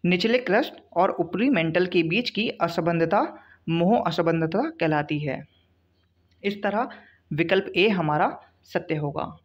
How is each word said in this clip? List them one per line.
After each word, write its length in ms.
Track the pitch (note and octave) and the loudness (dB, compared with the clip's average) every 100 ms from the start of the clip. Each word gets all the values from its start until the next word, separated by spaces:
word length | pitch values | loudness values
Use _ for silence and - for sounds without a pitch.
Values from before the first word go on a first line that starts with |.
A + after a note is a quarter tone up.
निचले 340 | F3 F3+ A3 B3 | 2 2 2 0
क्रस्ट 360 | - G3 D4+ - _ - | 2 0 0 -8 _ 0
और 200 | F#3 - | 0 0
ऊपरी 280 | E3 F#3 B3+ | -4 0 2
मेंटल 360 | A3 D#3+ E3 F3+ | 2 2 0 2
के 160 | F3+ | 2
बीच 280 | E3 F#3+ A#3+ | 2 0 -2
की 180 | - A3 | -4 -4
असंबद्धता 720 | - E3+ E3+ E3 E3+ E3 G3+ D#4+ - - _ - | -2 -2 0 0 0 2 2 0 -8 -20 _ -4
मोह 300 | E3 F3 A#3 E3+ | 0 2 2 0
असंबद्धता 640 | - E3 E3 D#3+ F#3+ D#4 | 0 0 2 0 0 -2
कहलाती 480 | D#4+ E3 D3+ D3 D3+ | -2 0 0 0 -4
है। 240 | D3 C3 - _ _ _ _ _ _ _ _ _ | -4 -8 -12 _ _ _ _ _ _ _ _ _
इस 200 | G3+ G3+ | -8 -4
तरह 260 | G3+ G3+ B3+ - - _ _ | -4 -2 -4 -8 -20 _ _
विकल्प 400 | D3+ E3+ F#3+ F#3+ - | -4 2 2 0 2
ए 120 | G3+ | 2
हमारा 400 | F#3+ D#3 D3+ F#3+ - - _ | 2 0 0 0 -2 -18 _
सत्य 320 | _ F3 F3 D#3 | _ -8 -4 -4
होगा। 400 | D3 D3+ - - | -4 -6 -8 -12